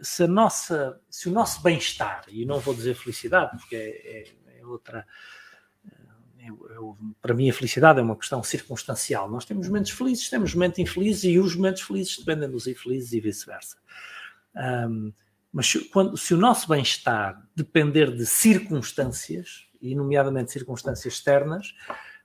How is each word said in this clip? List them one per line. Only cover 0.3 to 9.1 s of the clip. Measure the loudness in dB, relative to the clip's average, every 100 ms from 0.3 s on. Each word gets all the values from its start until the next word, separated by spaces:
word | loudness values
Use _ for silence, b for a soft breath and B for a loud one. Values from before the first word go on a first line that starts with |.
| 6 4 2 -2 -2 -2 -6 _
se | -8 -2
o |
nosso | 0 0 2
bem-estar, | 2 2 -2 -4 -6 -6 -10
e | -8 -4
não | -2
vou | -2 -4
dizer | -4
felicidade, | -6 -8 -10 0 0 0 -6
porque | -12 -10
é, | -10 -14 -16 -18
é, | -18 _ _ -20
é |
outra, | -16 -16 -14 -14 -16 B B B B B B _ -20 -20 _ _ _ _
é, | -20
é, | -20 -20 -16 -16 -12 -14 -4
para | 0
mim | 2 2
a |
felicidade | 2 -2 6 8 8
é |
uma | 4 -2
questão | -6 -6
circunstancial. | -4 -6 -6 -10 -8 -6 -4